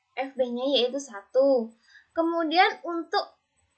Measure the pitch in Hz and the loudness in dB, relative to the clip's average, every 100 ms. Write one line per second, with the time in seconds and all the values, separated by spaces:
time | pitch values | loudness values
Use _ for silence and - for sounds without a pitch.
0 | _ - 269 240 247 240 262 262 247 277 | _ -8 -8 -4 -4 -2 0 0 0 -4
1 | 277 202 - 254 277 254 226 - _ - | -10 -16 -2 2 4 4 0 -10 _ -20
2 | _ - 330 339 330 330 415 415 320 339 | _ -4 -2 0 0 2 2 0 -8 -8
3 | 311 403 - _ _ _ _ | -4 -4 -4 _ _ _ _